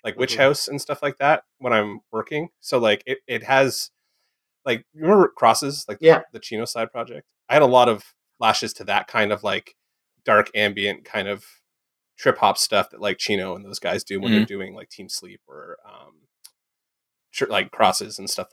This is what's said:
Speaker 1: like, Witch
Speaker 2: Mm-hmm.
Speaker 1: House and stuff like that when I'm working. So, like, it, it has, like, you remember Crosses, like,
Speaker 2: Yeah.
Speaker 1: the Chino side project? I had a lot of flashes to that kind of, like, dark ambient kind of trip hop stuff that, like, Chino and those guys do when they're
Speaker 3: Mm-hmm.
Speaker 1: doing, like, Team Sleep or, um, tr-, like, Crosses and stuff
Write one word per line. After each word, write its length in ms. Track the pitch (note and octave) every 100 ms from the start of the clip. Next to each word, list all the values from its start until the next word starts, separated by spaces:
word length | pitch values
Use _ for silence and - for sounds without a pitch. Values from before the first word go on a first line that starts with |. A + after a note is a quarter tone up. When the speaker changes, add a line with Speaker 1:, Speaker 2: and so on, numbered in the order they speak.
Speaker 1:
like, 140 | A2+ G2+
Witch 160 | B2+
Speaker 2:
Mm-hmm. 80 | A#2
Speaker 1:
House 260 | C3+ D3 -
and 140 | C#3
stuff 200 | - C#3
like 160 | C#3+ -
that 240 | C#3 D#3 - _
when 120 | B2+
I'm 300 | A2 G#2 G2 _
working. 380 | A2 - D3+ E3 _
So, 180 | - C3
like, 240 | A2+ G#2 -
it, 140 | B2+ -
it 160 | A#2
has, 480 | A2 C3+ C3+ - - _ _ _ _ _ _ _ C3+
like, 200 | A#2 -
you 80 | D3+
remember 240 | D#3 G#3 D#3
Crosses, 560 | - A2+ A2+ C#3 C#3 -
like, 120 | G2+
Speaker 2:
Yeah. 200 | D#3+ D3 -
Speaker 1:
the 60 | A2+
Chino 260 | - A2 A2+
side 260 | A#2+ A2
project? 360 | B2 A2+ - - _ -
I 40 |
had 80 | C#3+
a 40 | C3+
lot 200 | B2+ B2
of 240 | G#2 - _ _ -
flashes 340 | A2+ - A2 -
to 80 | G2+
that 220 | G2+ -
kind 240 | A2+ G#2
of, 120 | G2+
like, 320 | G#2 G2 - _ _ _ _ _ -
dark 240 | G#2+ G2+ G#2+
ambient 500 | G#2 G2+ G2+ - -
kind 220 | G#2+ G2
of 160 | G2+ - _ _ _ _ _ _ -
trip 200 | C#3 -
hop 200 | G#2 -
stuff 340 | - G#2 F#2
that, 100 | -
like, 160 | G2+ F#2+
Chino 380 | - G2+ F#2 F2+
and 100 | G2+
those 140 | -
guys 240 | F2+ G2 -
do 160 | G2
when 100 | A#2
they're 100 | G#2+
Speaker 3:
Mm-hmm. 60 | A2
Speaker 1:
doing, 260 | G2 F#2+ G2+
like, 120 | F#2+
Team 200 | - F#2
Sleep 320 | - F#2 - _
or, 320 | C#2+ F2 - G2+
um, 280 | - - D#2 _ _ - _ _ _ _ _ _ _ _
tr-, 140 | - -
like, 240 | G#2 -
Crosses 480 | - G2+ - F#2 -
and 100 | F#2+
stuff 180 | - F#2